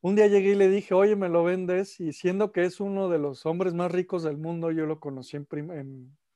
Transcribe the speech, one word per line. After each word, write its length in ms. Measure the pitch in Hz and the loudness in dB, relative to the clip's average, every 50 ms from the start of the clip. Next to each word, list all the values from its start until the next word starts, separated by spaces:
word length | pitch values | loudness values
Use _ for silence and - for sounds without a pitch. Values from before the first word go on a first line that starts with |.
Un 140 | - 180 202 | 0 2 4
día 120 | 208 214 | 6 6
llegué 240 | 208 202 202 190 196 | 6 6 4 4 4
y 40 | 202 | 4
le 140 | 202 196 190 | 4 4 4
dije, 240 | 196 208 196 - 180 | 4 2 0 2 4
"Oye, 220 | 185 196 208 214 | 4 4 4 2
¿me 140 | 202 196 175 | 0 0 2
lo 140 | 165 170 170 | 2 2 2
vendes?". 560 | 175 185 185 185 180 180 185 196 190 - - | 2 0 -2 -2 -2 -2 -2 -2 -6 -8 -8
Y 140 | 175 156 139 | -8 -8 -8
siendo 380 | - - 180 180 196 214 196 | -2 -2 -2 0 0 -2 -2
que 120 | - 180 175 | 0 0 0
es 140 | 180 180 - | 0 -2 -6
uno 300 | 202 202 196 196 196 180 | -6 -6 -4 -4 -2 -2
de 100 | 170 156 | 0 -2
los 260 | 143 143 135 - - | -2 -4 -6 -6 -6
hombres 280 | 156 165 175 190 185 170 | -4 -4 -2 -2 -2 -2
más 180 | 170 175 175 | -2 -4 -2
ricos 320 | 180 180 180 - 190 175 165 | -2 -4 -4 -2 -6 -4 -4
del 140 | 156 143 | -4 -6
mundo, 340 | 147 156 165 170 170 165 165 | -6 -8 -8 -6 -4 -4 -4
yo 140 | 160 160 156 | -2 -2 -4
lo 140 | 151 156 151 | -4 -6 -8
conocí 380 | - 147 135 131 127 - - | -8 -12 -12 -12 -14 -12 -12
en 80 | 147 143 | -12 -12
prim-, 260 | _ - 147 147 170 | _ -10 -10 -10 -10
en 460 | 180 147 139 135 135 131 127 131 143 _ _ _ _ | -12 -12 -12 -14 -16 -18 -20 -20 _ _ _ _ _